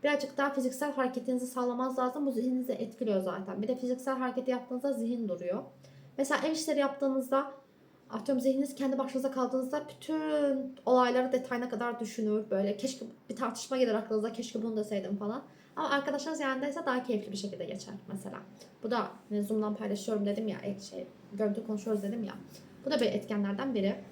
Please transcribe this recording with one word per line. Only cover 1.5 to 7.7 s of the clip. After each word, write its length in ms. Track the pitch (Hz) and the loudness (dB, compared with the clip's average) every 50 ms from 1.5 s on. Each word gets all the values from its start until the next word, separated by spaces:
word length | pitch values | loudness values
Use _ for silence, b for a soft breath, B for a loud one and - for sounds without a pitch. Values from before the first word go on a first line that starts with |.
| - 262 247 247 240 240 254 262 254 262 | -2 0 0 0 0 0 0 0 0 0
lazım. 280 | 254 247 254 294 294 | 0 0 0 0 0
Bu 40 | 277 | 0
zihninizi 420 | 247 220 240 254 254 254 247 254 254 | 0 2 2 2 2 0 0 -2 -2
etkiliyor 480 | - 220 214 - - 254 214 202 190 | -4 -4 -6 -4 -4 -2 2 2 2
zaten. 420 | 185 185 170 180 190 196 185 185 208 | 2 0 -2 -4 -6 -6 -4 -4 0
Bir 60 | 220 | 0
de 80 | 254 | 0
fiziksel 420 | 254 - 247 254 254 - - 262 254 | -2 0 -2 -2 -2 0 -2 -2 0
hareketi 320 | 254 254 247 254 254 262 | 0 -2 -2 -2 0 0
yaptığınızda 420 | 254 247 247 - 254 247 254 277 269 | 0 0 -2 -4 -6 -2 0 0 0
zihin 360 | 226 226 226 247 233 233 208 | 0 0 0 0 0 0 -2
duruyor. 340 | 180 170 175 175 185 226 262 - - B B B B B B B B - | -2 -2 -2 -2 -2 -2 -4 -6 -14 B B B B B B B B -2
Mesela 220 | 277 269 294 - - | 0 2 2 2 2
ev 60 | 311 320 | 2 0
işleri 260 | 311 - - 294 285 | 0 0 0 2 4
yaptığınızda, 760 | 277 277 277 - 285 269 269 269 254 - 269 269 285 277 - - - _ | 4 2 2 0 0 2 2 2 2 4 2 2 2 0 -6 -14 -18 _